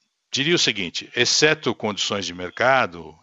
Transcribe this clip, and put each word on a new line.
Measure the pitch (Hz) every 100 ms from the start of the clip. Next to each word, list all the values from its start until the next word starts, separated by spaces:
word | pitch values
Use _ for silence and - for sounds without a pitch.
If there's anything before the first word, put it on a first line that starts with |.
| _ _ _
diria | - 143 170
o |
seguinte: | - 107 87 - - -
exceto | 120 - 151 156 139 110
condições | 110 101 - 104 87
de |
mercado | 87 87 - 117 135 110 85 80 -